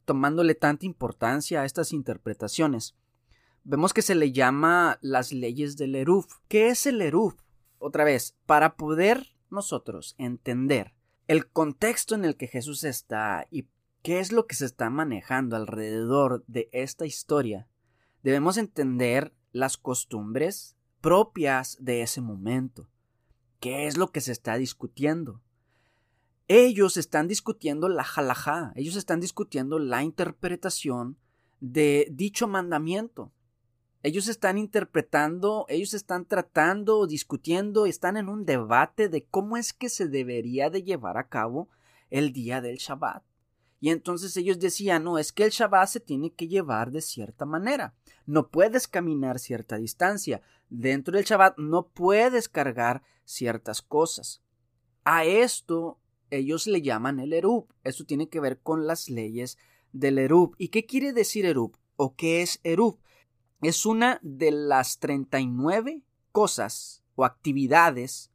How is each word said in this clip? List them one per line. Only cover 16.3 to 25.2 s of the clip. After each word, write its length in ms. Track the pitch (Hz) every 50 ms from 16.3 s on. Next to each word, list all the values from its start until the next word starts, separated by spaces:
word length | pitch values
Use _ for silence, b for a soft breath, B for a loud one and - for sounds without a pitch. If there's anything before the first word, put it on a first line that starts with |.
| 123 113 -
de 240 | - 117 120 110 -
esta 320 | - 127 135 - - - 165
historia, 640 | 147 - - - - 147 147 127 110 101 95 113 _ _ _ _ _ _ _ _ _ _ _
debemos 340 | - 131 139 143 151 180 190
entender 800 | 233 214 - _ 151 139 131 123 123 127 120 123 139 151 - - _ _ _
las 240 | - 123 135 131 -
costumbres 1000 | - - 135 123 - - - 117 107 104 107 113 131 151 185 - - - - _ _ _ _ _ _
propias 720 | - 160 180 202 226 - - 185 147 139 131 131 127 - - -
de 200 | 131 123 120 120
ese 220 | 120 - - 127
momento. 640 | 120 110 104 95 98 113 127 131 131 123 - - - _ _ _ _ _ _ _ _ _ _ _ _ _ _ _
¿Qué 260 | - 127 131 143 147
es 100 | 151 -
lo 140 | 170 185 180
que 80 | - 151
se 120 | 123 131
está 240 | 117 - - 113 113
discutiendo? 840 | 127 131 - - - 131 120 - - 143 151 160 170